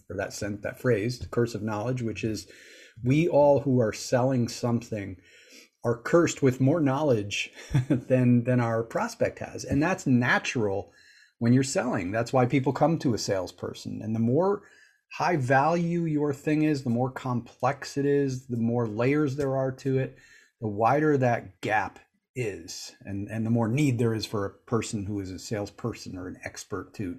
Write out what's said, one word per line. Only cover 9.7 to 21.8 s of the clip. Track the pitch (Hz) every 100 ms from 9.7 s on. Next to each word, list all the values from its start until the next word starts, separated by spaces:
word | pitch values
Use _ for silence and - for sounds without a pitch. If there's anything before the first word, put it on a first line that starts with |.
| 143
that's | 160 185 -
natural | 123 123 196 - 131 104 98 - _ _ _ _ -
when | 117
you're | 127
selling. | 135 190 240 147 87
That's | 110 120
why | 131 123
people | 139 135
come | 131 151 160
to | 151
a | 104
salesperson. | - 95 90 - 98 - 110 101
And | 107
the | 113
more | 113 139 190 202 - - _ _ _
high | - 151
value | 170 123 135 147 175 170 170
your | 165 147 147
thing | 135 - 151
is, | 151 143
the | 127
more | 117 131
complex | 131 131 123 117 - 127 139 - -
it | 139
is, | 143 139 127 -
the | 117
more | 117 120 117
layers | 104 127 147 147
there | 139 135 135
are | 135
to | 131 139 131
it, | 127 - - - _ _
the | 110
wider | 101 113 143 156 143
that | 123 117 98 -
gap | 113 107